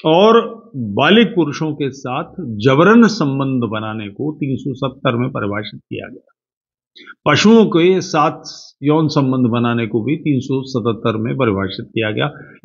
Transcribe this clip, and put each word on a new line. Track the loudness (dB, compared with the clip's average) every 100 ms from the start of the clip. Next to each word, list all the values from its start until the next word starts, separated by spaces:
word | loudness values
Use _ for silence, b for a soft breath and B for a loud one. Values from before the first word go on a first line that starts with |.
और | 2 4 6 4 2 -8 -14 -10
बालिग | -6 0 4 4 4
पुरुषों | 0 -2 -4 -6
के | -4 -6
साथ | -6 -8 -8 -10 -12
जबरन | -10 -2 2 4 6 6 6
संबंध | 2 -2 -2 -2 -2 -4
बनाने | -6 -8 -10 -12
को | -8 -10 -6
तीन | -6 -6
सौ | -6
सत्तर | -6 -8 -4 -2 -2
में | -4
परिभाषित | -4 -6 -6 -10 -16
किया | _ -14 -14
गया। | -18 _ _ _ _ _ _ _ B B B 0
पशुओं | 4 6 6 6
के | 4 2 2
साथ | 0 0 0 -4 -14 -20 -20 _
यौन | 0 0 2
संबंध | 0 0 0 0
बनाने | 0 0 -2 -2
को | -4
भी | -4 -4
तीन | -2 -2
सौ | -2 -6
सतहत्तर | -4 -4 -4 -2 -4 -4
में | -6 -2
परिभाषित | -2 0 -4 -8 -8
किया | -6 -4
गया। | -4 -6 B B B